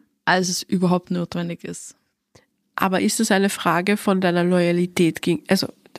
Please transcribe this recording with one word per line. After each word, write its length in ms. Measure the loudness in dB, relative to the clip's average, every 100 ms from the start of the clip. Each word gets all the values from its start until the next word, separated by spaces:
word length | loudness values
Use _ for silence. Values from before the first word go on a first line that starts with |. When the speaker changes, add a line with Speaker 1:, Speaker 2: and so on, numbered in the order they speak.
| _ _ 0
Speaker 1:
als 220 | 0 0
es 140 | -4
überhaupt 480 | -4 0 2 0 -2
notwendig 540 | -6 -4 -6 -8 -8
ist. 300 | -12 -14 -16 -20 _ _ _ _ _ _ _ -4
Speaker 2:
Aber 240 | -2 0
ist 200 | 0 0
das 100 | 0
eine 180 | 2 2
Frage 460 | 0 0 0 0 0
von 240 | 0 0
deiner 240 | 2 2
Loyalität 800 | 2 2 2 0 0 2 0 2
gegen, 220 | -2 -2 0
also 200 | -2 -2 -10 _